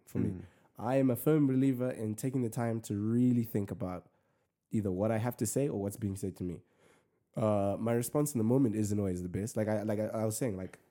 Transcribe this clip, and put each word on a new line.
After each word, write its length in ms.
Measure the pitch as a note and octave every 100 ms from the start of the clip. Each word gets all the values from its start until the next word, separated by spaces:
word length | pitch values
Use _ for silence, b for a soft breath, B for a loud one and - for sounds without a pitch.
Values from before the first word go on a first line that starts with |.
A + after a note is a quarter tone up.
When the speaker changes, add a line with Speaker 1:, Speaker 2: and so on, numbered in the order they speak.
| _
Speaker 1:
for 120 | -
me. 100 | A2
Speaker 2:
Mm. 120 | F#2 F2+ b b -
Speaker 1:
I 180 | G#2+ C3+
am 120 | C3
a 60 | A#2
firm 320 | - D#3 C#3+
believer 420 | C3 C3+ B2 B2
in 240 | - A2 G#2+
taking 260 | C3 C3
the 80 | A#2
time 320 | A#2 A#2 A2+
to 140 | A2 G2+
really 480 | G#2+ A#2+ B2+ A#2+
think 280 | A2+ A2 G2+
about 340 | F2+ F#2 F2+ - _ _ _ _ _ _
either 200 | A2+ G2+
what 200 | F2+ G#2+
I 60 | A2
have 200 | A#2+ -
to 80 | A2
say 220 | - C#3
or 120 | G#2
what's 160 | G2 G2+
being 200 | G2+ F#2+
said 180 | G2 F2+
to 60 |
me. 180 | F2+ E2+ - _ _ _ _ _ _ -
Uh, 380 | A2 G#2 G2 G2
my 140 | A2
response 400 | A#2 A#2+ D3+ D3
in 40 | B2
the 60 |
moment 320 | A2 C3 C3 G#2+
isn't 220 | G#2 G#2
always 240 | G2 F2+
the 80 | F2+
best. 280 | F#2 A2 -
Like 100 | G#2+
I, 160 | G#2+
like 160 | G#2 G#2
I, 80 | G#2+
I 180 | A2+ A2
was 120 | G#2+
saying, 180 | C3 F#2+
like, 220 | F#2 - _